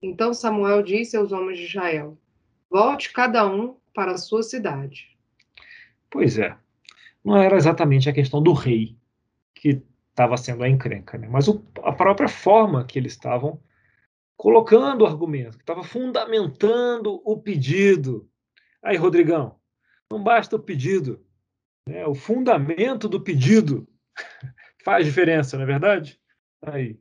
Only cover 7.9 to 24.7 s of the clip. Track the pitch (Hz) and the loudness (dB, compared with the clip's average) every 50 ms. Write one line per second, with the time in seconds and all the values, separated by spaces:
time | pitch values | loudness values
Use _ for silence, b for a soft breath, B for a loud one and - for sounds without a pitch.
7.9 | 139 135 131 147 139 139 139 131 - 147 151 170 175 139 - 131 120 113 110 110 | 2 2 2 0 0 0 -2 0 0 2 4 4 4 4 0 0 0 0 -2 -4
8.9 | - _ _ _ _ _ _ _ _ _ _ _ _ _ _ 151 139 131 - _ | -8 _ _ _ _ _ _ _ _ _ _ _ _ _ _ 0 0 0 -4 _
9.9 | _ _ _ _ _ - 123 120 123 120 - - 120 117 123 127 135 131 - - | _ _ _ _ _ 0 2 2 2 -2 -4 -8 -8 -4 0 0 0 0 0 -4
10.9 | - 101 92 - - 113 113 107 120 135 143 170 208 208 - _ _ - - - | -8 -8 -12 -14 -16 -16 -12 -4 -2 0 2 2 0 -2 -4 _ _ -12 -10 -10
11.9 | 139 - - 190 202 196 285 - - - - 185 196 226 220 208 160 131 123 127 | -4 0 2 2 2 2 0 -4 -4 -2 2 4 6 6 6 4 0 -2 -4 -4
12.9 | - 139 131 117 - - - 123 120 123 123 151 160 - _ _ _ _ _ _ | -6 -6 -6 -6 -8 -10 -8 -4 -4 -4 -4 -6 -8 -10 _ _ _ _ _ _
13.9 | _ _ _ _ _ _ _ _ _ _ - 208 226 226 226 226 214 233 262 277 | _ _ _ _ _ _ _ _ _ _ 2 6 6 6 6 8 6 6 6 4
14.9 | 277 240 220 180 156 151 170 165 151 139 123 113 113 - _ - 170 175 180 165 | 2 2 2 2 2 -2 -6 -6 -6 -6 -8 -10 -14 -20 _ -10 -10 -10 -10 -10
15.9 | - 233 254 254 240 240 226 220 220 220 202 156 131 - - 208 226 240 247 247 | -8 -8 -8 -4 -4 -6 -6 -2 -2 -2 -2 -2 -4 0 0 2 2 2 0 -2
16.9 | 240 233 220 208 202 - - 214 214 - - 214 196 156 131 135 156 190 196 202 | -4 -4 -4 -6 -6 -6 -4 -4 -4 -4 -4 -6 -4 -4 -2 -2 0 2 4 4
17.9 | 196 170 143 131 123 107 95 _ _ _ _ _ _ _ _ _ _ _ - - | 4 4 2 -6 -8 -10 -12 _ _ _ _ _ _ _ _ _ _ _ -4 -2
18.9 | 202 170 165 180 160 170 170 151 170 160 135 107 - _ _ _ _ _ _ _ | -2 2 2 2 4 4 2 4 2 -2 -2 -6 -10 _ _ _ _ _ _ _
19.9 | _ _ _ _ - 214 202 214 240 233 202 - - 214 214 - 190 143 127 170 | _ _ _ _ -10 -4 0 2 2 2 2 0 -6 -6 -6 -6 -8 -6 -4 -2
20.9 | 196 190 156 127 110 - _ _ _ _ _ _ _ _ _ _ _ _ _ - | -2 -2 -4 -6 -10 -12 _ _ _ _ _ _ _ _ _ _ _ _ _ -14
21.9 | 147 175 180 156 143 135 - - 220 254 254 247 226 160 139 139 165 160 208 254 | -12 -8 -6 -6 -6 -6 -4 -4 -4 -2 2 2 2 2 2 -2 -2 -2 -2 -2
22.9 | 269 220 - 214 175 190 - - 175 139 123 151 214 220 185 151 135 110 - _ | -2 -4 -6 -6 -6 -6 -6 -2 -2 0 4 6 6 4 4 2 -2 -4 -6 _
23.9 | _ _ _ _ _ - - - - - - 131 - _ - _ | _ _ _ _ _ -20 -20 -20 -20 -20 -20 -20 -20 _ -20 _